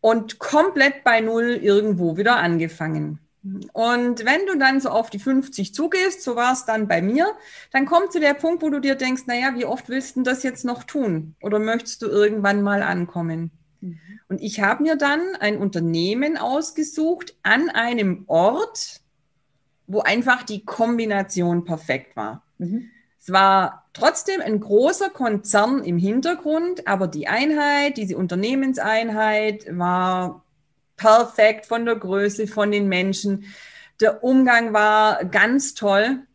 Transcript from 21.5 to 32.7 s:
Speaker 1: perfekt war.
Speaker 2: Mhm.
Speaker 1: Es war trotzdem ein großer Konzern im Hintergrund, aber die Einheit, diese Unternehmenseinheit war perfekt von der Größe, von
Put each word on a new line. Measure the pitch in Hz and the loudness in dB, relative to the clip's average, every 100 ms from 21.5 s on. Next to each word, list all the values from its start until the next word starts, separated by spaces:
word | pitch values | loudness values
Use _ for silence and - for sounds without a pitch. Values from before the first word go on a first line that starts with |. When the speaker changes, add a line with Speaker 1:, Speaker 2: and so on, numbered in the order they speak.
| 175 175 | 0 -2
Speaker 1:
perfekt | 160 - 131 - - | -8 -4 -6 -6 -10
war. | 107 110 _ _ | -10 -10 _ _
Speaker 2:
Mhm. | 175 220 - _ _ _ | -6 -6 -8 _ _ _
Speaker 1:
Es | - | 0
war | 190 196 196 185 - _ | 4 6 4 2 -4 _
trotzdem | - 277 - - 381 | 0 0 0 -4 -4
ein | - 214 | -2 -4
großer | 208 208 269 359 392 | 2 4 4 2 -4
Konzern | - 240 208 - 208 220 269 | -2 -2 -2 0 2 2 0
im | 190 175 | 0 0
Hintergrund, | 190 233 311 349 302 311 349 359 - | 0 0 0 -4 -2 -2 -2 -4 0
aber | 196 185 | 0 0
die | 151 143 | -4 -4
Einheit, | 208 285 302 285 285 285 277 | 0 0 0 2 2 0 -2
diese | 202 180 | -6 -4
Unternehmenseinheit | 180 175 214 269 269 254 208 220 226 214 214 214 214 208 - 175 | -4 -2 -2 0 0 -2 0 0 -2 0 0 0 -2 -4 -8 -4
war | 180 180 185 185 180 156 _ _ _ _ _ _ | 0 0 0 -2 -4 -8 _ _ _ _ _ _
perfekt | 220 220 226 - 214 214 - | 6 6 6 4 4 4 -4
von | 233 233 | -4 -2
der | 226 | -4
Größe, | 196 196 202 202 214 | -2 0 0 -2 -6
von | 214 208 | 0 0